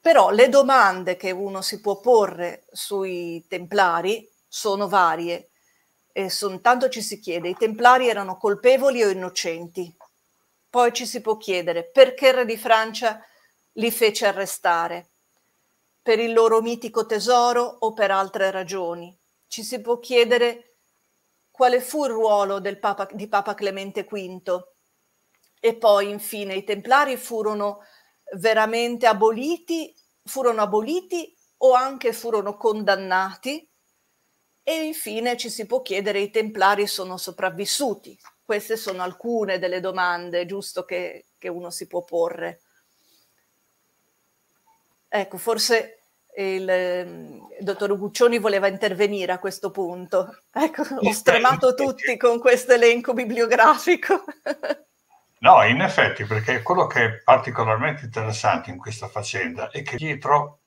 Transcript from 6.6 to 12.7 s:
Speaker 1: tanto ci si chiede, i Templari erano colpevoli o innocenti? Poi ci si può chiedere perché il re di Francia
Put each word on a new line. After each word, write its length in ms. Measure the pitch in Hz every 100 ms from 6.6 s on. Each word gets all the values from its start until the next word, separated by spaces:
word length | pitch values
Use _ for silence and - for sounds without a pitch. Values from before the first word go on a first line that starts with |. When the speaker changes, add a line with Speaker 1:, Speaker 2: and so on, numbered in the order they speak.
Speaker 1:
tanto 280 | 233 247 254
ci 120 | 226
si 180 | 214 208
chiede, 300 | - 175 170
i 60 | 185
Templari 520 | 220 214 240 254 254
erano 280 | 208 196 185
colpevoli 680 | 214 202 247 262 277 247
o 40 | 214
innocenti? 840 | 190 185 180 180 165 170 170 170 _ - _ _ _ _ _ _
Poi 240 | 247 240
ci 140 | 240 233
si 140 | 247
può 160 | 220 214
chiedere 480 | 208 180 170 170
perché 440 | 170 - 254 254 277
il 60 |
re 100 | 262 240
di 100 | 220
Francia 680 | 233